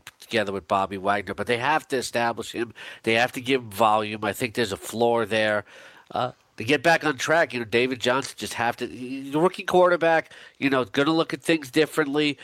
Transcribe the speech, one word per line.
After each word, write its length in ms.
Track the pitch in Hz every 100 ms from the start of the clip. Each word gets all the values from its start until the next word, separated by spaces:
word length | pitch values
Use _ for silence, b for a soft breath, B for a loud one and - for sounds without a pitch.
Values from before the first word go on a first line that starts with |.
| - -
together 320 | - 113 101
with 160 | 98 87
Bobby 300 | 101 95 98
Wagner, 360 | 95 101 98
but 140 | 98 101
they 100 | 120
have 300 | 127 156 -
to 80 | 131
establish 560 | 113 123 117 113 113
him. 200 | - 117 - B B
They 120 | -
have 180 | 113 123
to 80 | -
give 200 | 120 131
him 100 | 120
volume. 540 | 98 113 107 107 107
I 80 | 104
think 220 | 98 123
there's 180 | 117 113
a 40 | 95
floor 500 | - 110 117 117 110
there. 380 | 110 107 104 - B B B B
Uh, 180 | - 123 - _ -
to 80 |
get 180 | 110 143
back 220 | 165 165
on 140 | 151 131
track, 340 | - 156 156
you 60 | 123
know, 80 | 113
David 340 | 117 127 127
Johnson 340 | 123 127 139 -
just 160 | 104
have 240 | - 117 120
to, 80 | 123
he's 480 | 117 127 135 139
a 40 | 147
rookie 260 | 180 180
quarterback, 680 | 185 180 180 175 165 160 - B B B
you 120 | 135
know, 160 | 131 113
gonna 260 | 135 143
look 220 | 165 156
at 80 | 151
things 280 | - 165 139
differently. 680 | 156 147 - 147 143 147 139